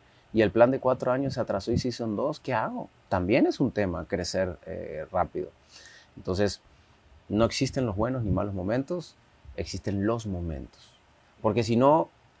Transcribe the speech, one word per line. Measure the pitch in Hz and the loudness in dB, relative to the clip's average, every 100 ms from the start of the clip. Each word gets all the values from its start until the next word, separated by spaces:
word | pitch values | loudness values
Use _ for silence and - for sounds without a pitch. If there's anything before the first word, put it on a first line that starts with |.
| _ _ _ | _ _ _
y | 110 | 2
el | 107 | 4
plan | 110 120 | 6 6
de | 135 | 6
cuatro | 127 127 127 | 0 0 0
años | 131 139 123 | 0 -2 -4
se | |
atrasó | 107 98 - | -4 -4 -2
y | 120 | -2
se | 127 | -2
hizo | 113 | -4
en | 113 101 | -4 -2
dos, | 135 151 | -4 -6
¿qué | - | -4
hago?". | 113 139 247 - _ - | -2 -2 -6 -12 _ -4
También | 95 90 135 349 | 0 2 4 4
es | - | 2
un | 127 | 0
tema | - 98 82 85 | 0 -2 -2 -4
crecer, | 90 87 92 92 85 - | -4 -2 -2 -2 -6 -10
eh, | 87 85 76 76 | -10 -8 -10 -4
rápido. | 90 82 80 - - _ - - - - - | -2 -2 -4 -8 -12 _ -20 -20 -20 -20 -8
Entonces, | - 92 101 - _ _ _ _ _ - - | -2 2 0 -2 _ _ _ _ _ -18 -2
no | 104 113 | 2 2
existen | - 131 139 123 | 2 -2 -2 -2
los | 95 | 0
buenos | 117 131 | -2 -2
ni | 104 | 0
malos | 92 101 | 0 0
momentos, | 95 92 123 135 175 156 - _ _ - - | -4 -2 -2 -2 -6 -8 -18 _ _ -14 -10
existen | 82 92 - 98 101 | -8 -6 -4 0 0
los | 117 107 | 0 -4
momentos. | 90 85 69 - - - _ _ _ _ _ | -6 -4 -6 -10 -18 -20 _ _ _ _ _
Porque | 110 104 | 0 2
si | 110 117 | 2 4
no, | 135 160 - _ _ _ | 6 6 2 _ _ _